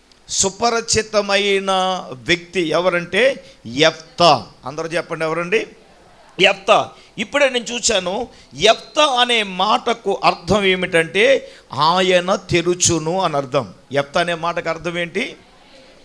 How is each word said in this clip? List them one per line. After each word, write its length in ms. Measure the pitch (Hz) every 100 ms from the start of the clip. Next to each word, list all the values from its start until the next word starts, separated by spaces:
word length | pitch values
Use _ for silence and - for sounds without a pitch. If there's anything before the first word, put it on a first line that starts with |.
| _ _ -
సుపరిచితమైన 1400 | - 190 190 233 233 226 208 214 214 202 196 202 196 196 190 185 185 -
వ్యక్తి 580 | 131 120 175 175 190 165
ఎవరంటే 760 | 151 180 175 175 185 254 - - - 110
యెఫ్తా. 800 | 123 156 - - - 170 131 92 - 123
అందరూ 220 | 151 160
చెప్పండి, 380 | 165 156 160 160
ఎవరండి? 420 | 160 175 220 392 - - - - - - -
యెఫ్తా. 500 | 190 196 - 190 120 - - -
ఇప్పుడే 320 | 220 285 277
నేను 160 | 247 220
చూశాను, 640 | 240 208 208 180 202 240 - - 123
యెఫ్తా 680 | 196 - - - 302 247
అనే 220 | 240 240
మాటకు 800 | 208 185 196 240 233 226 - 196
అర్థం 400 | 160 - 175 208
ఏమిటంటే 880 | 190 185 180 170 165 175 240 269 - - -
ఆయన 640 | 117 151 180 190 180 180 202
తెరుచును 840 | - 175 170 180 - 165 156 185
అని 160 | 180 143
అర్థం. 360 | 139 139 107 - -
యెఫ్తా 280 | 131 139 180
అనే 120 | 170
మాటకు 360 | 170 165 170 160
అర్థం 280 | 165 160 170
ఏంటి? 380 | 170 151 269 - - - - - - -